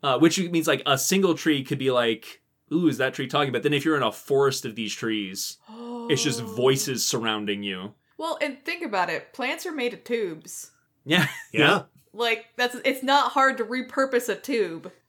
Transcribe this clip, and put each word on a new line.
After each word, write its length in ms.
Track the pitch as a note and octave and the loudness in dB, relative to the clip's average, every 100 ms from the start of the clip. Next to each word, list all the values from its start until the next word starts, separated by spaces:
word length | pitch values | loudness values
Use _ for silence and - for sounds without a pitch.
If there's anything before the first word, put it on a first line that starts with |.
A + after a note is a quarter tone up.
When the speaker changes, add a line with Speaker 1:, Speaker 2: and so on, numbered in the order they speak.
Speaker 1:
Uh, 160 | C#3+ B2+ | 2 6
which 200 | E3 D#3+ | 6 6
means, 280 | F3 E3+ D#3+ | 0 0 0
like, 160 | C#3 - | 0 2
a 100 | C3 | 0
single 380 | - F#3+ F#3+ | 2 2 4
tree 280 | D#3+ - C#3+ | 2 2 0
could 160 | C3+ C3+ | 0 -2
be 120 | C3 | 2
like, 500 | B2 A#2 A2+ - - _ _ _ | 2 2 0 -4 -20 _ _ _
"Ooh, 160 | D#3 E3+ | 2 2
is 80 | A#2 | 2
that 140 | C3 | -2
tree 140 | B2+ C3 | -2 -2
talking?" 260 | C#3+ C#3+ | 0 2
But 100 | B2 | 2
then 120 | C#3+ | 2
if 100 | C#3+ | 2
you're 120 | D3+ D3+ | 2 2
in 60 | |
a 80 | A#2+ | 2
forest 520 | - - C#3 C#3 C3 | -2 0 4 4 2
of 100 | B2 | -8
these 200 | A2 G#2+ | -8 -8
trees, 640 | - A#2 G#2+ G2 F#2+ - - _ A3+ A#3+ A#3+ A#3 | -4 -2 -2 -4 -6 -10 -10 _ -16 -12 -12 -2
it's 140 | C3+ | 0
just 180 | D3+ A#2 | 0 -4
Speaker 2:
Oh. 40 | A2+ | -6
Speaker 1:
voices 580 | G#2+ B2 C#3 C#3 B2 - | 0 2 2 0 -2 -2
surrounding 560 | B2 A2+ A2 G#2 G2+ | -2 -2 -2 -2 -4
you. 300 | G2+ F#2 F#2+ - _ _ | -4 -6 -8 -14 _ _
Speaker 2:
Well, 220 | D#4+ E4 | -6 -4
and 240 | D4 C#4 | -4 -6
think 180 | - E4+ | -10 -8
about 280 | E4 G3+ F3 | -4 -2 -2
it. 240 | D#3+ - | -2 -8
Plants 320 | - B3 D#4+ F#4 | -8 -6 -6 -8
are 60 | |
made 200 | D#4 A#3+ | -4 -4
of 120 | A3 | -6
tubes. 680 | - A#3 G3+ D#3+ - - - _ _ _ | -6 -4 -4 -6 -14 -16 -16 _ _ _
Speaker 1:
Yeah. 240 | - F3 D3 - | 0 2 2 -4
<laughs> 120 | - | -6
Speaker 3:
Yeah. 300 | - D3 G3 - _ _ | 4 4 4 0 _ _
Speaker 2:
Like, 320 | G3+ A#3 A3 - - | -4 -2 -2 -6 -2
that's, 200 | B3 B3 C4 | -2 0 -2
it's 160 | C4+ | 0
not 300 | C4 C#4+ B3 | 4 4 4
hard 260 | C#4 C4+ B3 | 4 2 2
to 60 | |
repurpose 680 | G#3+ B3+ B3 - C4+ B3 A#3+ | -2 -4 -4 -2 2 2 0
a 40 | G3+ | -6
tube. 540 | - A#3 F#3 E3 D#3+ - | -2 0 0 -4 -12 -20